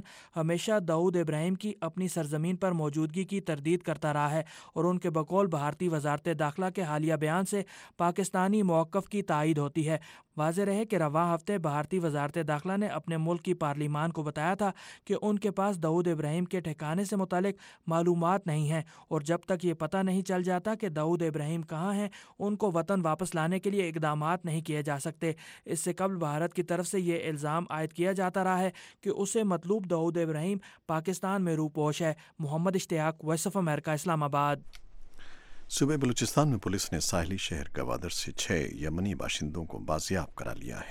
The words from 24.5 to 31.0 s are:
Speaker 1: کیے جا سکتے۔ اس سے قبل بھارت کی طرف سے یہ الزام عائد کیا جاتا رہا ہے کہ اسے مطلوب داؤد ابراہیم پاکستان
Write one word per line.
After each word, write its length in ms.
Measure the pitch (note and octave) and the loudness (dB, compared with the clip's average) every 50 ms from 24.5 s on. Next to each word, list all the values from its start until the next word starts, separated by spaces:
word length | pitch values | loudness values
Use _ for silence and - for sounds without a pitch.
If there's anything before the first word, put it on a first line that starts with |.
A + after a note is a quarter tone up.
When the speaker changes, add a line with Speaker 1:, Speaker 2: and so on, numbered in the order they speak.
| D3+ E3 | -2 -2
Speaker 1:
کیے 200 | D#3+ D#3+ D3+ D3+ | -2 -2 -2 -2
جا 180 | D3 D#3 C#3+ C#3 | 0 -2 -2 -2
سکتے۔ 320 | - E3 D#3 - - E3 D#3 D#3+ - - - - - | -4 -6 -6 -2 -2 -2 -2 -4 -8 -16 -20 -18 -8
اس 140 | - F3 E3 | -6 -4 -2
سے 140 | - F#3 E3+ | -2 -2 -2
قبل 220 | E3+ F#3 G3 G3 | 0 0 0 0
بھارت 380 | F3 E3 D3 C#3+ D3+ E3 F3 - | 0 0 0 0 0 0 0 0
کی 100 | - F3 | -2 -2
طرف 240 | E3+ F3 E3+ F3+ F3 | 0 0 -2 0 0
سے 120 | - G3 | 0 0
یہ 300 | F#3 E3+ E3+ E3+ - D#3+ | 2 2 0 0 0 -2
الزام 360 | D#3 C#3+ D3 D3+ D3+ E3 F3 - | -4 -2 -2 -2 0 0 -2 -2
عائد 240 | - D#3 D#3+ D#3 - | -2 -4 -4 -4 -2
کیا 180 | - F3 F#3 | 0 0 2
جاتا 320 | G3 F#3 F#3+ F3+ F3+ G3 F#3 | 2 2 0 0 2 2 2
رہا 160 | F#3 F#3 F3+ | 2 4 2
ہے 100 | F#3 F#3 F3+ - - - - _ | 2 0 -2 -4 -12 -20 -20 _
کہ 80 | - G3+ | -4 -4
اسے 340 | - - G3 G3 - A3+ A3 | -2 0 -2 0 0 2 2
مطلوب 460 | G3+ F3+ E3 E3 E3+ G#3 A3 F#3+ E3+ | 2 2 0 2 0 0 0 0 0
داؤد 280 | F3 D#3+ D#3+ E3+ D#3+ F3 | 0 2 2 2 2 0
ابراہیم 400 | E3+ D#3+ D#3+ D3+ D#3 F#3 G3+ G3 - - - - _ - | 0 0 0 -2 -2 -2 -2 -4 -6 -10 -18 -14 _ -2
پاکستان 560 | D#3+ D#3+ | -2 -2